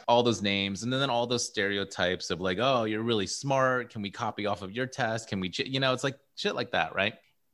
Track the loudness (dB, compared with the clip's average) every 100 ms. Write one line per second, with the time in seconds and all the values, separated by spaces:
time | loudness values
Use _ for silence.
0 | 4 6 6 4 2 2 0 -2 -2 -2
1 | 0 0 0 -2 -2 -2 0 0 -4 0
2 | 0 0 -4 -2 -2 0 2 2 0 0
3 | 0 0 0 -4 0 2 4 2 -4 -6
4 | -8 -4 -4 -2 -2 -2 -6 -6 -6 -2
5 | -2 -2 -4 -4 -2 -4 -4 0 0 2
6 | -2 -4 _ -6 -4 -2 -2 0 0 2
7 | 0 -2 _ _ _